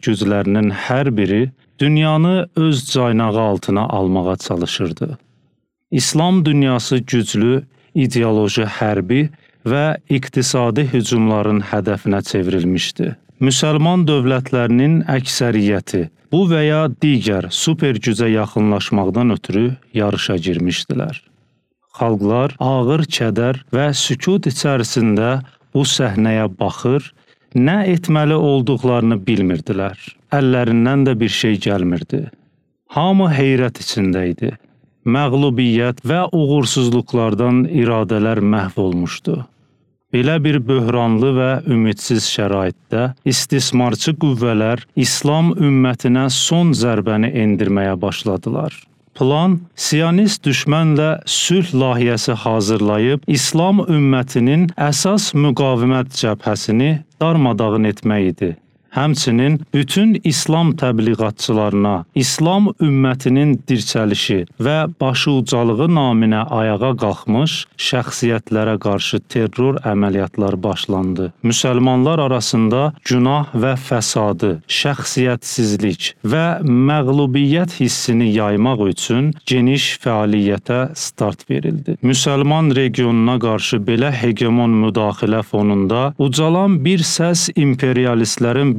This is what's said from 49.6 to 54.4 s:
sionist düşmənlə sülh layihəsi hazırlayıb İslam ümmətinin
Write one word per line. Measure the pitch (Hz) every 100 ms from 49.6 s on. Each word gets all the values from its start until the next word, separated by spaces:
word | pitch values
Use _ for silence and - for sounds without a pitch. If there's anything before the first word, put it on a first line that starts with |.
| - -
sionist | - 151 165 175 208 - 180
düşmənlə | 139 - 156 165 147 156 156 -
sülh | - - 185 175 131
layihəsi | 131 120 120 117 - 110 120
hazırlayıb | 110 101 110 104 107 117 143 -
İslam | 143 - 160 180 202 185
ümmətinin | 156 139 131 127 127